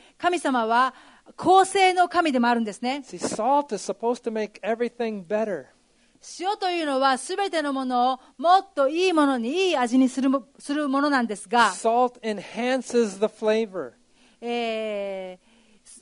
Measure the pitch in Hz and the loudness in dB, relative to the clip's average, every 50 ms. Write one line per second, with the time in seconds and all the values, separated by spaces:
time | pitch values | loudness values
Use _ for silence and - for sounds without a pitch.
0 | - _ _ _ - 349 359 320 - 302 262 247 226 220 233 240 262 262 233 - | -12 _ _ _ -2 -2 0 0 0 -2 0 0 0 2 2 2 2 2 -2 -6
1 | - - - _ _ - - - - 330 370 381 381 370 - 392 381 370 359 370 | -18 -20 -20 _ _ -20 -16 -2 2 6 6 6 6 4 4 4 4 4 4 4
2 | 359 349 - 339 339 320 254 254 233 240 240 233 226 214 190 - - 247 269 294 | 2 2 2 0 0 2 2 2 2 2 2 0 0 -4 -6 -6 -6 -6 -6 -6
3 | 269 - - 175 - - - - 220 247 277 285 285 285 214 190 - - 190 - | -8 -12 -10 -8 -6 -6 -4 -2 0 2 2 2 2 0 -4 -8 -6 -6 -8 -4
4 | - 233 247 240 - 233 220 220 214 208 - - - 196 226 220 240 226 - - | -4 -4 -4 -4 -6 -6 -6 -4 -6 -6 -8 -8 -6 -4 -4 -2 -4 -6 -4 -6
5 | 233 226 220 202 180 160 208 214 226 214 190 147 127 - _ _ _ _ _ _ | -6 -6 -6 -8 -6 -4 -4 -2 -2 -2 -4 -6 -8 -12 _ _ _ _ _ _
6 | _ _ _ _ - - - - 330 381 427 403 392 359 349 339 320 294 269 262 | _ _ _ _ -20 -18 -12 -6 -4 -4 -4 -2 -2 -4 -2 -2 -2 -2 0 2
7 | 269 269 262 240 - - 370 381 403 392 - 320 294 294 277 269 262 254 254 247 | 2 2 2 0 -2 -6 -4 -4 -4 -2 -2 -2 -2 -2 -4 -4 -4 -2 0 0
8 | 247 254 262 254 _ _ _ - 262 330 359 392 381 - _ 294 277 262 311 330 | 2 0 0 -2 _ _ _ -2 2 4 4 4 2 0 _ 0 0 0 0 0
9 | 370 381 349 311 294 277 269 247 226 233 294 359 392 370 330 269 247 226 233 262 | 2 2 4 4 4 2 2 0 -2 -2 -2 0 0 0 2 0 0 2 4 4
10 | 262 247 - - 254 277 262 277 269 _ _ - - - 285 302 302 277 262 269 | 4 4 2 0 0 0 0 0 -2 _ _ -14 -8 -6 -4 -4 -2 -2 0 0
11 | 285 294 285 262 240 214 208 190 - 180 226 240 233 208 185 - - 226 226 240 | 0 2 2 0 0 -2 -6 -10 -6 0 2 4 4 4 2 0 0 0 2 4
12 | 254 247 240 - - 220 214 196 165 - - 202 240 247 262 262 233 - - 240 | 2 2 0 -4 -6 -6 -6 -6 -8 -10 -8 -4 -2 -2 -2 -2 -2 0 2 2
13 | 233 208 185 196 208 208 - - 226 214 214 220 226 202 185 180 143 120 - _ | 2 2 0 -2 -2 -2 -2 -2 0 0 2 2 0 -2 -6 -8 -8 -10 -12 _
14 | _ _ _ _ _ _ _ _ 233 240 240 240 233 226 220 220 220 214 208 202 | _ _ _ _ _ _ _ _ -8 -6 -4 -4 -2 -4 -4 -4 -4 -4 -6 -6
15 | 202 196 196 190 185 185 185 180 _ _ _ _ _ _ _ _ _ - - - | -6 -6 -8 -8 -10 -12 -14 -16 _ _ _ _ _ _ _ _ _ -20 -20 -20